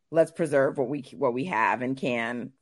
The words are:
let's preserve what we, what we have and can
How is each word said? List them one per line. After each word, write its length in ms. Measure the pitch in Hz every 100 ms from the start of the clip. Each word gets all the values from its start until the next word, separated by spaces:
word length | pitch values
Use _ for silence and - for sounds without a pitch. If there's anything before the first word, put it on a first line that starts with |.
| -
let's 220 | 156 160
preserve 440 | - 160 139 135 139
what 140 | 123
we, 100 | 147 135 -
what 160 | 131
we 140 | 123 175
have 340 | 113 110 113
and 160 | 127 135
can 560 | 131 120 117 123 - -